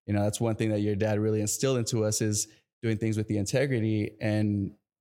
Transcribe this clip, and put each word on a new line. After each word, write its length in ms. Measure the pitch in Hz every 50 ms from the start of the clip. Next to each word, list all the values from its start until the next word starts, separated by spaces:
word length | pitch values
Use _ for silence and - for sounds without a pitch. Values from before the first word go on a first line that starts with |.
| _
you 80 | - 104
know, 80 | 104 101
that's 180 | 104 104 -
one 160 | 117 113 113
thing 140 | 107 117 110
that 100 | 107 104
your 160 | 104 104 104
dad 220 | 98 107 107 107 104
really 220 | 107 110 107 107
instilled 380 | 107 104 - - - 135 135 123
into 260 | 113 - - 117 107
us, 160 | 107 104 -
is 280 | 113 107 107 101 - - - - _ _ _ _ -
doing 140 | 113 110
things 200 | 107 - 110 110
with 120 | 104 107 -
the 80 | 107
integrity 800 | 101 98 - - 131 139 143 135 117 107 110 107 107 104 - - -
and 520 | - 110 107 107 107 104 104 101 98 90 - - _ _ _ _